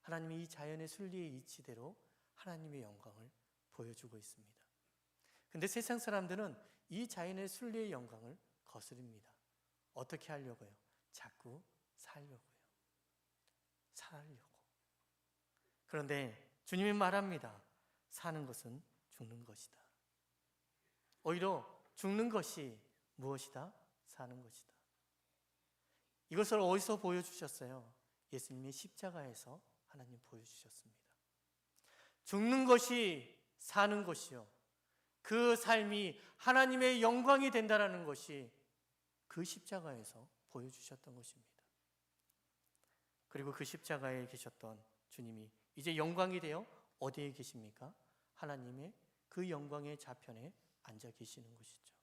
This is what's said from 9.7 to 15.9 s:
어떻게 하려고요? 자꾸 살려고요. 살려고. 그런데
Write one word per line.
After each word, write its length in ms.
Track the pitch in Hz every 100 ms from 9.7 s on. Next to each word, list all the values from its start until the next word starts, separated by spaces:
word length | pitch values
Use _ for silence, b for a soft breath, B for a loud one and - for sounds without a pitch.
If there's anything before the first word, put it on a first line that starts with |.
| _ _
어떻게 360 | 127 131 156 -
하려고요? 420 | 147 131 117 104 104 _ _ _
자꾸 500 | - 113 _ 123 139 _ _ _ _
살려고요. 560 | - 147 143 123 _ _ _ _ _ _ _ _ _ _ _ _ _ _ _
살려고. 600 | - - 151 151 127 _ _ _ _ _ _ _ _ _ _ _ _ _ _
그런데 720 | _